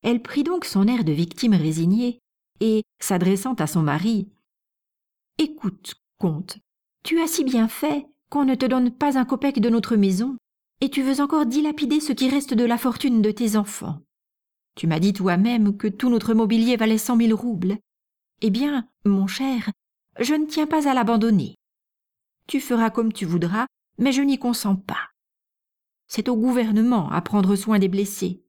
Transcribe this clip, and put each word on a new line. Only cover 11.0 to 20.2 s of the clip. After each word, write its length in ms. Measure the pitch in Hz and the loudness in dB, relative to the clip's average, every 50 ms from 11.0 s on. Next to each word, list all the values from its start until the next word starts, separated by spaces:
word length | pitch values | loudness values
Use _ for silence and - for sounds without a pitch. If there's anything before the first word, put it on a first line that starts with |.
veux 180 | 262 262 269 269 | 0 0 0 0
encore 280 | 285 285 311 311 302 233 | 0 0 2 0 0 0
dilapider 520 | 240 294 302 302 294 302 302 240 262 302 | 0 0 0 -2 -2 -4 -2 0 0 -2
ce 140 | 302 - 262 | 0 -2 -2
qui 160 | - 262 262 | 0 0 0
reste 240 | 262 285 277 - 254 | 0 0 -2 0 0
de 100 | 214 240 | 2 2
la 140 | 233 240 226 | 2 0 0
fortune 460 | - 262 233 - - 277 240 220 208 | 0 -2 -2 0 -2 2 2 4 2
de 80 | 214 | 2
tes 260 | 214 - 240 220 208 220 | 0 0 -2 0 0 0
enfants. 420 | 208 202 - - - - 175 - - _ _ _ _ _ _ _ _ _ _ _ _ _ _ | 0 -2 -8 -10 -8 -8 -10 -10 -12 _ _ _ _ _ _ _ _ _ _ _ _ _ _
Tu 100 | - - | -4 -2
m'as 140 | 165 160 160 | -2 0 2
dit 140 | 170 202 196 | 2 0 0
toi-même 600 | - 185 190 175 180 196 233 240 233 214 202 202 | 0 0 0 2 2 2 2 4 2 2 2 0
que 120 | 202 - 214 | 0 -2 -4
tout 240 | 196 - - 254 | -4 -2 0 0
notre 240 | 240 226 - - 226 | 0 0 2 2 2
mobilier 420 | 220 226 202 226 226 226 233 247 226 | 2 4 4 2 2 2 2 2 2
valait 220 | 226 220 220 214 | 2 2 2 0
cent 160 | - - 247 | 0 0 2
mille 180 | 226 233 226 220 | 2 4 2 2
roubles. 460 | 214 233 247 226 165 175 185 196 214 _ _ _ _ _ _ _ _ _ _ _ _ | 0 -2 -6 -6 -4 -2 -4 -4 -4 _ _ _ _ _ _ _ _ _ _ _ _
Eh 100 | - 220 | -2 0
bien, 360 | 190 226 277 294 294 262 226 _ _ _ _ | 0 0 0 -2 -2 -4 -6 _ _ _ _
mon 220 | 202 202 196 190 | 0 0 2 0
cher, 460 | 196 190 - 269 269 262 240 214 - 196 _ _ _ _ _ _ _ _ | -2 -4 -4 -4 -2 -2 -4 -4 -6 -10 _ _ _ _ _ _ _ _
je 160 | - | -6